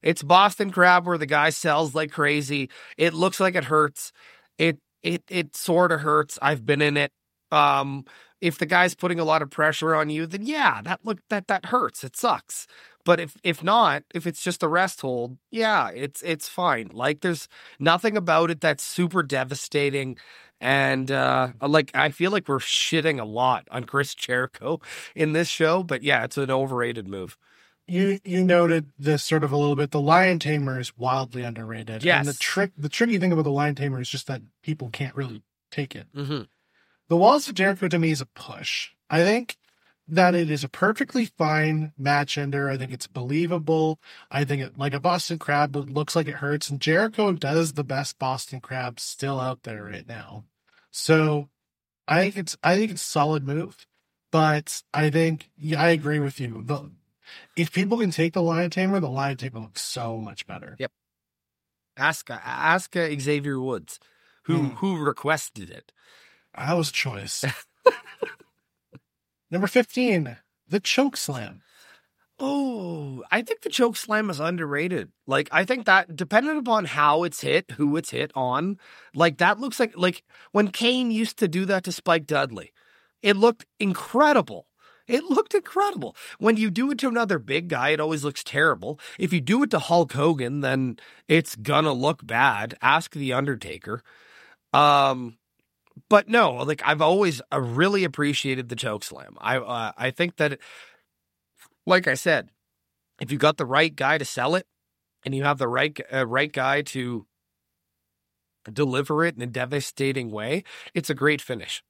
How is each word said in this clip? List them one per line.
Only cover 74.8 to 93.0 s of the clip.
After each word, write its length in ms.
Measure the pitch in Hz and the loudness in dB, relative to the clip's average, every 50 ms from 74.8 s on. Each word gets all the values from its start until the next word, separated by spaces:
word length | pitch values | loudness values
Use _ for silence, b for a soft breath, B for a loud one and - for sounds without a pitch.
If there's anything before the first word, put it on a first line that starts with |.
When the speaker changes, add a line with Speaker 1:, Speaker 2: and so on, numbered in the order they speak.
| 160 180 180 139 95 - _ _ _ | -2 -2 -2 -4 -6 -8 _ _ _
Speaker 1:
Like, 220 | - 135 139 151 - | 0 0 0 0 2
I 140 | 135 156 190 | 2 0 2
think 220 | 185 254 262 214 | 2 -2 -2 4
that 300 | - 190 190 180 - 165 | 4 4 4 4 0 -6
depending 420 | 139 180 143 202 220 262 302 311 302 | -8 -6 2 2 2 2 2 -2 -2
upon 260 | 254 247 226 214 190 | 0 0 0 0 0
how 380 | 147 131 151 147 147 147 160 | -2 0 2 4 4 6 4
it's 180 | 175 175 - - | 2 0 -4 -4
hit, 300 | - 139 139 170 190 _ | -2 0 0 0 0 _
who 240 | 120 113 147 147 147 | -4 -2 0 0 0
it's 140 | 160 - - | 0 -4 -4
hit 200 | - 120 143 143 - | -4 -4 -6 -4 -4
on, 440 | 135 131 127 123 139 165 190 202 185 B B B B B B B | -4 -2 0 0 0 -2 -2 -6 -8 B B B B B B B
like, 240 | 131 165 170 143 - | 2 2 2 4 4
that 200 | 175 180 208 208 | 2 2 2 0
looks 220 | 254 269 220 - | -4 -8 -2 -2
like, 160 | 254 226 - | -2 -2 0
like, 260 | 175 180 185 180 - b b b b b b | 0 0 0 0 -2 b b b b b b
when 160 | - 202 208 196 | 0 2 2 2
Kane 420 | 185 - 233 240 254 254 254 240 | 0 0 0 2 2 2 0 0
used 280 | 226 220 226 220 - - | 0 0 -2 -2 0 -2
to 100 | 220 180 | -2 0
do 160 | 156 180 190 | 0 -2 0
that 200 | 185 202 185 185 | 0 -2 -2 -2
to 80 | 185 | -6
Spike 340 | 170 - _ 185 170 165 151 | -10 -6 _ 0 0 0 0
Dudley, 460 | - 151 139 139 131 117 95 - - b b b b b b b b b b | -2 -2 -2 -2 -2 -6 -12 -14 -16 b b b b b b b b b b
it 140 | - 202 208 | 2 2 4
looked 280 | 196 214 240 226 _ - _ _ _ | 6 4 4 4 _ -10 _ _ _
incredible. 840 | 214 196 180 - - - - 240 294 302 294 240 165 - 104 87 - _ _ b b b b b b b | -2 -2 -2 -2 -6 -2 2 4 6 6 6 4 2 0 -8 -14 -16 _ _ b b b b b b b
It 160 | 240 269 311 | 0 0 2
looked 300 | 370 277 294 427 - - | 2 2 2 2 2 0
incredible. 600 | 403 - - - 359 403 415 392 - 135 226 B B B B B B | -2 -2 0 0 0 0 0 0 -4 -8 -10 B B B B B B
When 180 | - 220 226 214 | 2 2 4 4
you 100 | 220 214 | 2 0
do 200 | 170 220 254 277 | 0 0 0 0
it 80 | 285 226 | 0 -2
to 100 | - 262 | -2 -2
another 300 | 233 240 233 202 196 151 | 0 0 0 0 -2 -4
big 300 | 110 - 135 160 170 175 | -2 -4 -4 -4 -2 -4
guy, 220 | 156 123 123 147 | -4 -2 0 0
it 100 | 156 151 | 0 0
always 220 | 151 156 160 151 139 | 0 -2 -2 -2 -4
looks 200 | 147 131 - - | -6 -6 -8 -12
terrible. 560 | - - 143 151 165 131 90 90 113 147 B B B B B | -4 0 2 2 2 2 0 -4 -10 -10 B B B B B
If 140 | - - | -2 0
you 80 | 180 170 | 0 -2
do 220 | 127 123 208 254 | 0 2 2 2
it 80 | 285 220 | 2 2
to 80 | - 170 | 0 -2
Hulk 340 | - - 170 175 170 - | 0 2 4 4 4 2
Hogan, 480 | - 135 143 165 165 139 127 120 139 147 | 0 0 2 2 2 2 -2 -4 -4 -2
then 380 | 139 131 135 135 131 127 113 B B B B B B - | -2 0 0 0 0 -2 -4 B B B B B B 2
it's 280 | 156 165 160 - - | 2 2 2 0 -10
gonna 360 | 113 107 139 143 147 156 156 139 | -8 -4 0 2 2 2 2 0
look 320 | 123 127 147 160 - - | 0 0 0 -2 -2 -6
bad. 500 | 107 113 117 131 139 113 104 107 117 - _ | -4 0 2 2 2 2 0 -6 -8 -8 _
Ask 300 | - 127 143 160 | 2 2 2 2